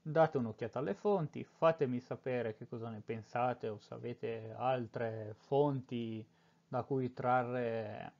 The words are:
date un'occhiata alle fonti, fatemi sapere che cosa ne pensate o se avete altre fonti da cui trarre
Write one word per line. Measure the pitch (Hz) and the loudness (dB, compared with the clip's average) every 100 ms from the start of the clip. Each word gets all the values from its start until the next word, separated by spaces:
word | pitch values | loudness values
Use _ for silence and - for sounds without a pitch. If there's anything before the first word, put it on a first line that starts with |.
date | - 151 156 139 | 0 6 6 6
un'occhiata | 117 110 117 - | -2 -2 -4 -2
alle | 156 | -2
fonti, | 196 208 202 151 120 | 0 2 2 0 -4
fatemi | 120 _ 165 160 139 123 | -10 _ 4 6 2 0
sapere | - 123 - 123 113 107 | -4 -6 -2 -2 -2 -4
che | 123 | -10
cosa | 120 117 | -8 -8
ne | 107 | -10
pensate | 104 120 110 120 123 120 117 | -6 -8 -4 0 2 0 -4
o | 107 | -6
se | - | -10
avete | 120 120 120 117 113 110 110 | -10 -8 -6 -6 -6 -8 -4
altre | 123 131 113 - 117 110 107 107 | 0 0 -2 -4 -4 -4 -8 -12
fonti | - 139 147 139 123 120 117 110 110 _ _ _ _ | -2 2 4 2 -4 -6 -4 -6 -10 _ _ _ _
da | 127 | -4
cui | 120 135 127 | 0 0 -2
trarre | 127 123 127 120 123 120 113 107 107 - - | -2 2 4 2 0 0 -2 -4 -6 -10 -14